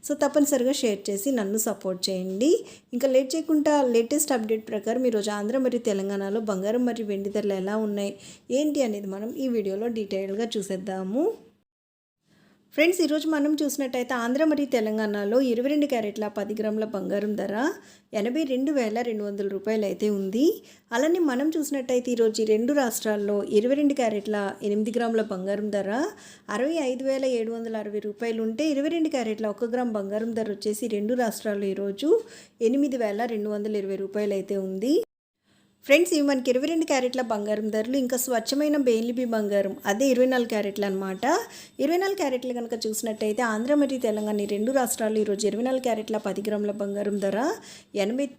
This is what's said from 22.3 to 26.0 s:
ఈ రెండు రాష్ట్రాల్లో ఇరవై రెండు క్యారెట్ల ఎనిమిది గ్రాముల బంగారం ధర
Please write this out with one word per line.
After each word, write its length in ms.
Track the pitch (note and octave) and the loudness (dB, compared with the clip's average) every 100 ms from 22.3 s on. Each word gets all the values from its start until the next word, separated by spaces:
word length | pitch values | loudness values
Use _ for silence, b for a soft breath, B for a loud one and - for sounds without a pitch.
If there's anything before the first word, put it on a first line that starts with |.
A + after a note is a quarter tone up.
| A3 | 2
ఈ 40 | G#3+ | 2
రెండు 220 | G#3+ B3 D4 | 2 4 2
రాష్ట్రాల్లో 560 | B3 - A3 G#3 G3+ G3+ - G#3 | 2 0 -2 0 0 -2 4 4
ఇరవై 180 | A#3+ C#4 | 4 4
రెండు 160 | D4 C#4 | 4 4
క్యారెట్ల 360 | A#3 G#3+ G#3 G#3 G3 - G#3 | 0 0 -2 -2 -2 -4 -2
ఎనిమిది 240 | G#3 G#3+ A#3 | 0 0 0
గ్రాముల 280 | A#3 A3+ G#3+ | 0 0 0
బంగారం 380 | F#3+ F#3+ G#3 G#3+ G3+ | -4 -2 -2 0 -2
ధర 160 | F#3+ A3+ | 0 0